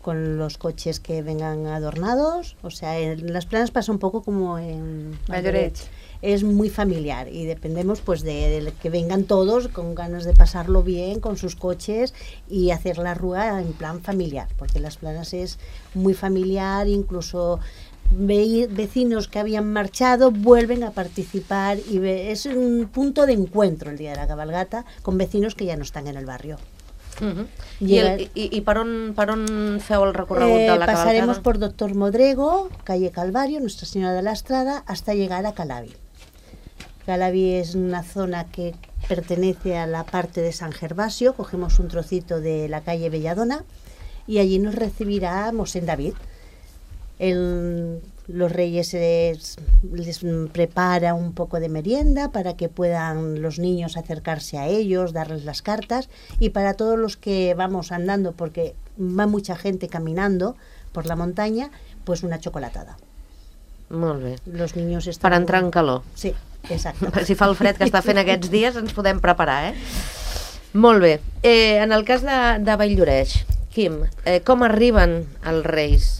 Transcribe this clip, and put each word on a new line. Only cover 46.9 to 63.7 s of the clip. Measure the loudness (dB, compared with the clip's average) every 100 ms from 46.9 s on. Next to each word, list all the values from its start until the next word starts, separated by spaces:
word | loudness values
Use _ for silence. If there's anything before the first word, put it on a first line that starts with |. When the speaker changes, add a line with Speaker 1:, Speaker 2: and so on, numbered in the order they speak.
| -16 -16 -2
Speaker 1:
El, | 0 0 0 -2 -2 -4 -4 -8 -12 -20 -10
los | -2 0
reyes | 2 0 0 -2
les, | 0 2 4 2 -2 -10 -8 6 6 6
les | -6 -6 -4 -2 -2 -2
prepara | 0 0 2 2 4 2
un | 0 -4
poco | -6 -4 -4
de | -4
merienda | -4 -2 2 4 4 0
para | -4 -6 -4
que | -6
puedan | 0 0 0 -2 -4 -4 -4
los | -6 -2
niños | -2 -2 -4 -8
acercarse | -10 -8 -6 -6 -8 -6
a | -2
ellos, | 0 2 0 0
darles | -4 -6 -8 -8
las | -8
cartas, | -4 -6 -4 -6 -6 -16 -6 0
y | 0
para | 2 -2
todos | 0 0 0
los | 0 -4
que | -4 0 0 0
vamos | -2 -4 -6
andando, | -4 -2 -2 -2
porque | -4 -8 -4 -6 -6 -16 -6
va | -4 0 0
mucha | 0 -2 -6
gente | -4 -4 -6
caminando | -6 -4 -2 0 2 0 -4 -18 -20 -12
por | -8 -6
la | -4
montaña, | -4 -2 -2 -2 -6 -12 -20 -14 -6
pues | -4
una | -4 -6
chocolatada. | -6 -8 -8 -10 -12 -18 -20 -20 -20 -20 -20 -20 -20